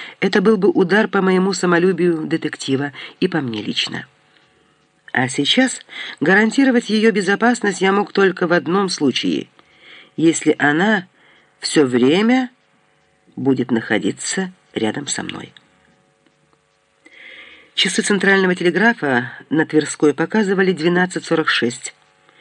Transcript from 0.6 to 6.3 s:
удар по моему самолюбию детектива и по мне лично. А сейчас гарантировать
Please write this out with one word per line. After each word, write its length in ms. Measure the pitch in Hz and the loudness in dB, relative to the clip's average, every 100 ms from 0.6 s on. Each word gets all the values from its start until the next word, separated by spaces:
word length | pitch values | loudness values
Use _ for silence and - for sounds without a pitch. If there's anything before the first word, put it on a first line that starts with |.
| 196 | 2
удар 400 | - 185 202 220 | 2 2 2 2
по 120 | 196 | 0
моему 320 | 190 185 190 | 2 2 2
самолюбию 720 | 185 180 175 185 175 175 160 156 | 0 0 2 2 2 0 0 -2
детектива 680 | 156 151 - - 135 143 131 - - | -4 -6 -8 -4 -4 -4 -10 -16 -4
и 80 | 143 | -2
по 120 | 175 | -2
мне 220 | 131 110 | -4 -6
лично. 440 | 101 120 - - - _ _ _ _ _ _ _ _ _ - | -6 -4 -6 -6 -14 _ _ _ _ _ _ _ _ _ -8
А 160 | - 127 | -4 -2
сейчас 520 | - 143 - 262 - - - - - | -2 0 2 0 -2 -16 -16 -16 -6
гарантировать 680 | 156 | 2